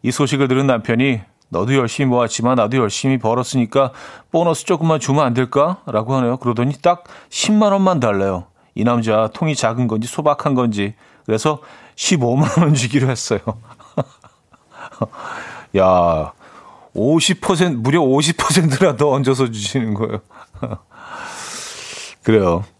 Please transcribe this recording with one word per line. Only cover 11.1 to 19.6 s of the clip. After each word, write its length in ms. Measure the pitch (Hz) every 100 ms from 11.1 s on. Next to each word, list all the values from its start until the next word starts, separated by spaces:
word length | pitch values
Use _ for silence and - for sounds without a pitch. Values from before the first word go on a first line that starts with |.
| _ -
그래서 340 | 110 156 147 - - - -
십오만 540 | - 175 120 131 139 -
원 140 | 165
주기로 360 | 143 117 143 135
했어요. 300 | 120 - 101
<laughs> 160 | - 107 - - - - - _ - _ _ _ _ - - - - - - - - - - 98
야, 560 | 92 92 85 80 76 - - - - - -
오십 480 | 87 117 160 165 180
퍼센트, 360 | - 175 180 123
무려 240 | 117 165
오십 360 | 135 135 156 165
퍼센트나 580 | - 190 160 135 180 120
더 140 | 147
얹어서 400 | 135 131 131 131
주시는 420 | 110